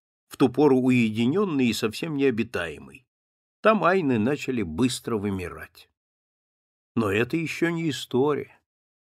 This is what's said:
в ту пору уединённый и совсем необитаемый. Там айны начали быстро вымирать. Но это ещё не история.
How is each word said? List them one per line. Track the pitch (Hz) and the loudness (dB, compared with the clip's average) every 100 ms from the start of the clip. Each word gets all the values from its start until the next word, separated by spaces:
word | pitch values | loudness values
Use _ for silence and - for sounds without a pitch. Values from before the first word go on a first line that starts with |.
| _ _ _ | _ _ _
в | - | 0
ту | 131 | 2
пору | 131 147 127 | 4 4 6
уединённый | 127 127 110 107 117 185 202 139 123 | 4 4 2 2 0 2 0 0 0
и | |
совсем | 104 110 - 170 143 | 0 -4 -4 -6 0
необитаемый. | 139 110 117 92 82 71 69 - _ _ _ _ _ _ | 0 0 -4 -6 -8 -10 -18 -20 _ _ _ _ _ _
Там | 214 214 165 | 2 2 2
айны | 190 143 117 | 2 2 2
начали | 117 147 - 123 | 2 -2 -4 -4
быстро | 87 78 127 - 117 110 | -4 0 0 0 -6 -4
вымирать. | 101 95 85 76 - - - _ _ _ _ _ _ _ _ _ _ 117 | -4 -4 -8 -12 -16 -20 -20 _ _ _ _ _ _ _ _ _ _ -4
Но | 107 | 0
это | 101 123 170 | 0 -2 -4
ещё | 160 - 170 | -6 -4 -2
не | 165 165 | -2 -4
история. | 127 - 123 147 135 - _ _ _ _ _ | -6 -4 0 0 -2 -6 _ _ _ _ _